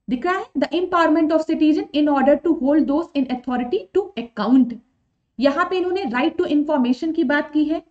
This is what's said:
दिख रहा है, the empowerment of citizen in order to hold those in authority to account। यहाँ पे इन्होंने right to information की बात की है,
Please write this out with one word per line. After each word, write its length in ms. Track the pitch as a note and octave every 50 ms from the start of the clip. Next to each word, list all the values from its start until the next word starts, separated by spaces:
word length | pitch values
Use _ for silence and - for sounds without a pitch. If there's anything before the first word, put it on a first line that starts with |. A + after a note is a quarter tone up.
| _ -
दिख 160 | C4+ B3 -
रहा 120 | F4 F#4 F#4+
है, 80 | A4 - - C#4+
the 100 | C4+ -
empowerment 600 | - E4+ F4+ F4+ F#4 E4+ E4 D#4+ D4+ E4 D#4 D4
of 140 | E4 D#4 D#4+ -
citizen 380 | D#4+ - D#4 D4+ D4+ - - - -
in 140 | C#4+ D4+ D4
order 280 | C#4+ C#4 B3 C#4+ D4 C#4+
to 160 | - E4+ D#4 - B3
hold 220 | C4+ D4 D#4+ C4
those 220 | A3 C#4 D4+ E4+ - - C#4+
in 100 | C4 -
authority 520 | B3 A#3+ - - B3 B3 B3+ A#3+ - F#4+ - - - F#4
to 80 | G4+ G4 - -
account। 540 | A#3+ A#3 - - G#3 G#3 B3+ C4+ B3+ - A#3 G#3+ - _ _ _ _ _ _ _ _ _ _ -
यहाँ 260 | A#3 C#4 C#4 E4 F4+
पे 120 | F4+ F#4+ F#4
इन्होंने 260 | E4+ F4+ F4+ F#4+ G4
right 320 | C4 A3 B3 C#4 D#4+ D#4+ -
to 100 | F4+ -
information 680 | D4+ D4 C#4+ D4 D4+ C#4+ B3 A#3+ B3+ - - D#4+ D4+
की 80 | D#4+ E4
बात 300 | B3+ D4 D4 D4 D4+ -
की 100 | D4+ D4+
है, 200 | D4 D#4+ E4 - _